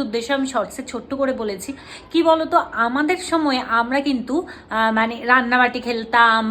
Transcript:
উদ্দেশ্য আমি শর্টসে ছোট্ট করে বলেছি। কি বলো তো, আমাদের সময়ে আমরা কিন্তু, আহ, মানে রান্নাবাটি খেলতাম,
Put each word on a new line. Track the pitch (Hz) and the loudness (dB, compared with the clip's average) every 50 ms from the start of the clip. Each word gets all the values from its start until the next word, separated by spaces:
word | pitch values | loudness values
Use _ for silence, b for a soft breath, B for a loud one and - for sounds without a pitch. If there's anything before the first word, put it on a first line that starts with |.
| 277 | -6
উদ্দেশ্য | 220 208 233 233 - 285 269 | -4 -4 -6 -4 -2 -2 -2
আমি | 269 262 - | -2 -2 -2
শর্টসে | 233 196 190 - - 262 - - | -4 -4 -4 -6 -12 -12 -10 -10
ছোট্ট | 233 - - 277 269 | -12 -8 -8 -4 -2
করে | 269 262 254 214 226 | -2 -2 -2 -4 -4
বলেছি। | 208 196 190 - - 277 B B B B B B B - | -6 -6 -8 -10 -12 -12 B B B B B B B 0
কি | 330 330 330 | 2 4 4
বলো | 320 320 320 - - | 4 4 2 2 2
তো, | 330 - - - 214 233 | 2 2 0 -2 -2 0
আমাদের | 233 247 277 294 302 370 359 - - | 0 2 0 0 0 0 -2 -2 -2
সময়ে | 339 330 311 294 262 254 - - 226 233 | -2 0 2 2 0 0 -2 0 0 0
আমরা | 233 240 262 277 277 294 | 0 0 0 -2 0 0
কিন্তু, | 269 240 214 - 254 330 359 | -2 -2 -2 -2 -4 -4 -4
আহ, | - - - - - - 220 220 220 220 220 | -6 -12 -18 -14 -6 -2 0 0 2 2 2
মানে | 226 226 233 233 - 240 | 0 0 -2 -6 2 4
রান্নাবাটি | 247 262 247 240 247 254 247 247 247 247 226 | 4 4 4 2 2 2 2 2 0 -2 -4
খেলতাম, | 240 240 226 226 226 - 240 233 226 226 226 226 220 | -4 -4 -4 -4 0 4 6 6 6 6 4 2 0